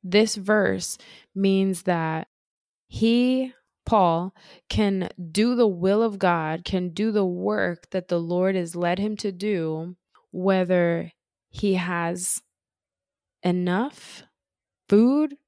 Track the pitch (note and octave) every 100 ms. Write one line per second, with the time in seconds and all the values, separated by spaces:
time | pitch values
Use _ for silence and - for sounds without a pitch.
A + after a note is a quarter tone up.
0 | F#3 G3+ A3 G#3+ F#3+ G#3+ F#3+ F#3+ - -
1 | - - _ F#3+ G3 F#3+ F#3+ F3 - E3+
2 | D#3+ D#3+ - _ _ _ _ _ _ -
3 | A3+ A#3+ B3 B3+ C4 - _ _ - A3
4 | F3+ E3 F#3 _ - - _ - G#3 F#3+
5 | F3+ - E3+ F3 A#3 B3 A3 F3 F#3+ G#3
6 | A3+ G3 F#3+ E3+ D#3 D#3+ - F#3 F3+ D#3+
7 | A3 G#3 F#3+ F3 G3 G#3 F#3 E3+ _ F#3
8 | F3+ F3 E3 F3 F#3 F#3+ E3+ F3 F3 F#3
9 | G#3 G#3+ G#3 F3+ G#3+ F#3+ D#3+ D#3 E3+ F3+
10 | _ _ _ F3 F#3+ F#3+ F3+ F3+ E3+ E3
11 | E3+ _ _ _ _ - G3+ F#3 F3 E3+
12 | E3+ F3+ F3+ - _ _ _ _ _ _
13 | _ _ _ _ F3+ F3+ F3+ F#3 C4 -
14 | - - - _ _ _ _ _ _ G#3
15 | A#3+ C#4+ D4+ C#4+